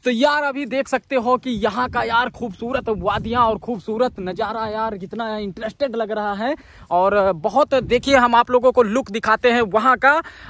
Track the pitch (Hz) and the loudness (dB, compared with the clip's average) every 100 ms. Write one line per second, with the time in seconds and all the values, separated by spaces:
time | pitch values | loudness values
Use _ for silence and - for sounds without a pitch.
0 | - 233 285 294 294 269 277 262 269 262 | 0 2 2 2 -2 -4 -6 -4 -2 -4
1 | _ 269 233 247 254 226 208 208 247 247 | _ -2 0 -2 -2 -2 -2 -2 -4 -2
2 | 226 233 254 - 233 180 233 - - 214 | 0 0 0 -4 -10 -8 -6 -4 -4 -4
3 | 180 208 220 240 233 208 - 233 - 220 | -2 -2 -2 2 2 0 -4 -8 -6 -2
4 | 247 - 185 185 208 220 220 214 220 208 | -2 -2 -8 -4 -6 -4 -6 -4 -4 -6
5 | 180 214 226 214 202 185 220 196 285 226 | -12 -8 -6 -6 -8 -8 -12 -6 -4 -4
6 | 220 220 208 196 226 311 - - - 175 | -4 -4 -4 -4 -4 -4 -10 -20 -2 2
7 | 190 202 190 175 165 202 302 269 190 240 | 4 4 2 0 0 0 2 0 0 0
8 | 269 277 240 233 240 247 247 247 226 226 | 4 4 6 4 4 4 2 4 2 2
9 | 262 208 208 220 247 240 226 196 233 254 | -4 -4 0 2 2 2 2 2 2 4
10 | 262 302 320 - - | 4 2 0 -16 -16